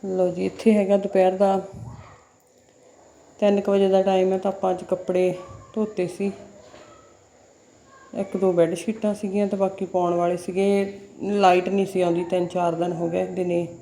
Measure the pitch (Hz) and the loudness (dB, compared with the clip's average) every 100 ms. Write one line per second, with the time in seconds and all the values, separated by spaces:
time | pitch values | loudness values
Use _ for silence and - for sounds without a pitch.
0 | 196 185 180 175 185 - 226 214 196 202 | -4 0 0 0 -6 2 4 4 4 2
1 | 196 - 185 185 196 190 190 - - - | 2 4 4 4 2 2 -4 -14 -16 -18
2 | - - _ _ _ _ _ _ - _ | -20 -20 _ _ _ _ _ _ -20 _
3 | - _ - - 208 202 196 196 196 190 | -20 _ -20 0 2 2 2 2 4 4
4 | 190 190 185 190 190 190 190 180 - 185 | 4 2 2 0 -2 -2 -2 -2 -4 -6
5 | - 185 185 180 - - - - 214 214 | -2 0 0 -2 -12 -18 -12 -6 -4 -4
6 | 180 - 202 196 - - - - - - | -6 -4 -6 -6 -18 -20 -20 -20 -20 -20
7 | - _ _ _ _ _ _ _ _ - | -20 _ _ _ _ _ _ _ _ -20
8 | - - 196 190 190 175 165 175 - 220 | -14 -8 -6 0 2 4 2 2 -6 -4
9 | 214 202 202 196 202 196 190 190 185 185 | -4 -4 -4 -2 -2 0 -2 -2 -4 -2
10 | 175 170 175 175 - 185 196 202 196 196 | 0 0 0 -2 -4 0 2 2 -2 -8
11 | - - 196 202 190 180 180 196 190 185 | -18 -10 -4 4 6 6 2 0 0 0
12 | 175 170 175 185 175 180 175 165 175 170 | 0 0 -2 -2 -2 -2 -2 -2 -4 -2
13 | 170 180 185 180 180 175 170 - | -2 -2 -4 -4 -2 -2 -4 -10